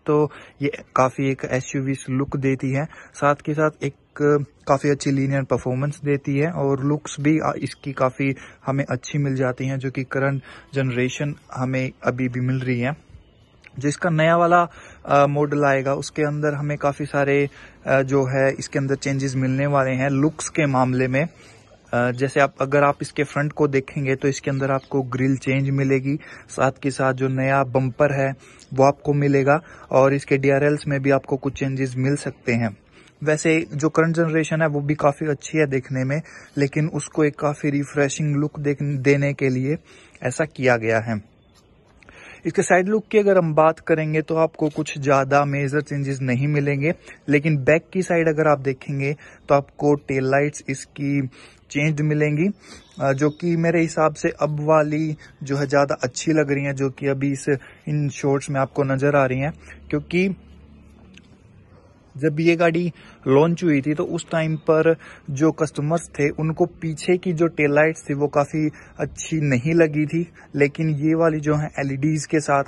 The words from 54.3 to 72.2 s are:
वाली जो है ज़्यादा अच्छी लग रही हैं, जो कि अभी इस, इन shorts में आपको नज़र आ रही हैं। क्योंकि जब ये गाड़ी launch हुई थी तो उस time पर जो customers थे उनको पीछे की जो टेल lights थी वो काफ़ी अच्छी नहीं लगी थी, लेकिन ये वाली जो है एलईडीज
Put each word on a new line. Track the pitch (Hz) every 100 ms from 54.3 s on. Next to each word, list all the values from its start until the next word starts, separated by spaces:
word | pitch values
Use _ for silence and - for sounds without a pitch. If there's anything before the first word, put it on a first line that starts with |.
| - 147 151
वाली | 147 156 151 151 156 156 - -
जो | 135 139
है | 139
ज़्यादा | 143 143 143
अच्छी | 127 - -
लग | 156 143
रही | 139
हैं, | 143 135
जो | 139
कि | 131 139
अभी | 139 143
इस, | 135 - 135 - - -
इन | 151 143
shorts | - 143 139 -
में | 139
आपको | 135 -
नज़र | 135 135 143 143
आ | 135
रही | 127
हैं। | 143 - - - -
क्योंकि | 151 147 170 196 185 - - - - - - - - - - - - - - - _ _ 131
जब | 156 151
ये | 165 165
गाड़ी | 170 165 175 - - - -
launch | 135 165 170
हुई | 180 143
थी | 135
तो | 151
उस | 175 170 -
time | 165 160 156
पर | - 156 160 165 - - -
जो | 139 156
customers | 147 156 - 147 170 - -
थे | 143
उनको | - 156 156 175
पीछे | - 165 151 - 180
की | 185
जो | 160 165
टेल | 156 147
lights | 143 156 160 -
थी |
वो | 139 143
काफ़ी | 147 143 160 151 - - -
अच्छी | 147 - - 160
नहीं | 147 135 143
लगी | 170 165 151 151
थी, | 165 170 - - 143
लेकिन | 143 143 160
ये | 147 156 160
वाली | 165 156
जो | 147 151
है | 151 -
एलईडीज | 139 135 151 156